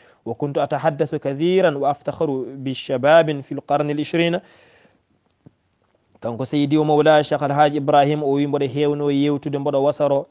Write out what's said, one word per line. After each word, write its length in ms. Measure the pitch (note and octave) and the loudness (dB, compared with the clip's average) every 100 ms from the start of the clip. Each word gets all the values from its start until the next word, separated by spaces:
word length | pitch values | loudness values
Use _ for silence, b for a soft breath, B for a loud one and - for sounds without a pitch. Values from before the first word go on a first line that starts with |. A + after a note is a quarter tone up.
| b b - | b b -10
"Wa 80 | A#2 | -6
kuntu 240 | C#3+ D#3 | -4 -4
atahaddathu 580 | - C#3 D3+ D3 D3+ D3+ | -4 -2 -2 -2 -4 -4
kathiran 580 | C#3 C3+ E3+ F#3 F3+ C#3 | -6 -2 0 2 2 0
wa 120 | C#3+ | -2
aftakharu 680 | C#3+ - - D#3 C3 B2 C#3 | -4 -6 -6 -4 -6 -8 -10
bi 160 | C3 | -8
shababin 680 | B2+ - C3 C#3+ E3 D#3 C#3+ | -8 -6 -2 4 4 4 -2
fil 200 | C3+ C#3 | -8 -10
qarni 300 | - C#3+ D3 | -4 -2 -2
al 60 | D3 | -4
ishrina." 420 | C#3+ E3+ E3+ F3+ - b b b b b _ _ _ _ - _ _ _ _ _ _ _ | -2 0 0 -2 -8 b b b b b _ _ _ _ -20 _ _ _ _ _ _ _
Kanko 240 | A2 A#2 C3 | -10 -8 -4
Seydi 300 | D3 C#3+ D3+ | -2 0 2
o 60 | |
Mawla 400 | D3+ D3+ D3+ D3+ | 2 4 6 6
Cheikh 160 | C#3+ C#3+ | 4 -2
Alhaji 360 | C#3+ C#3+ D3 D3 | 0 2 2 2
Ibrahim 460 | C#3+ D3 C#3+ D3+ | 2 4 4 2
o 80 | C#3+ | 0
wi, 140 | C#3 C#3+ | 0 0
Mboɗo 200 | C#3 C#3 | -2 -2
hewno 440 | C3+ D3 D3 D3 | 0 0 0 0
yewtude, 460 | C#3 C#3+ C#3+ D3 C#3+ | 0 0 0 -4 -4
mboɗo 260 | C#3+ C#3 | -2 0
wasaro 440 | C#3 D3 C#3+ C#3 - | 0 0 0 0 -4